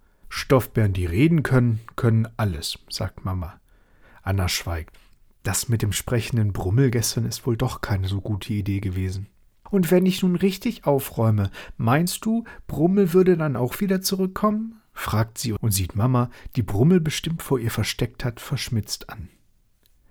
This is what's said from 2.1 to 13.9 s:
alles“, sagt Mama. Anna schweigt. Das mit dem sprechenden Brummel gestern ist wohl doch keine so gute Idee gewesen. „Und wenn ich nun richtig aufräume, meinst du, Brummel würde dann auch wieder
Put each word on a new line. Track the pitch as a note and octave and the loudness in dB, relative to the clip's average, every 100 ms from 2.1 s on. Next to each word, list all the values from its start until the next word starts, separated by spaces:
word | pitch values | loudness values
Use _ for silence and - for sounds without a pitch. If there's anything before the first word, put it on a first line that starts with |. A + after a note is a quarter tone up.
| A2+ A#2 - | 2 0 -2
alles“, | G#2 D#2 - - - | -2 -2 -8 -10 -12
sagt | - G2 - | -8 -8 -6
Mama. | F#2 F#2 E2+ - _ _ _ _ - - | -6 -6 -8 -12 _ _ _ _ -20 -10
Anna | F#2+ G2 F2+ | -2 0 0
schweigt. | - - E2+ D#2+ - _ _ _ _ | -2 -4 -8 -8 -18 _ _ _ _
Das | G#2 F#2+ - | -4 -2 0
mit | A2+ | 0
dem | G#2+ | 0
sprechenden | F#2 - A#2+ - A#2 G#2 | -2 -2 -2 0 0 0
Brummel | F#2 F#2+ A2+ C3+ | 0 0 4 4
gestern | A#2 A2+ - | 2 -2 -2
ist | A#2 - - | -4 -4 -4
wohl | A2+ | -2
doch | B2+ - | -2 -4
keine | - G2 F#2+ | -4 -2 -2
so | G2 | -4
gute | - G2+ - | -4 -6 -4
Idee | G#2 G2+ G2 | -4 -2 -2
gewesen. | G2 F#2 F#2 F#2+ G2+ _ _ _ - | -2 -4 -4 -6 -12 _ _ _ 0
„Und | G3 E3 | 2 4
wenn | F3+ F#3 | 4 4
ich | F#3 | 2
nun | F#3 | 0
richtig | F3 F#3+ F#3 A#3+ - - | 2 0 0 -6 -2 0
aufräume, | C#3 - - A2 G#2+ G2 - - - | 0 0 0 2 2 0 -4 -16 -2
meinst | A2+ C#3 F3+ - | 2 2 2 -2
du, | G#3+ A3+ A3+ - - | -2 -2 -4 -16 -10
Brummel | C#3+ E3+ G3 F#3+ | 0 2 4 4
würde | F3+ F#3 E3+ | 4 4 4
dann | D#3 A#2+ | 2 0
auch | B2 - | -2 -2
wieder | G3+ | 0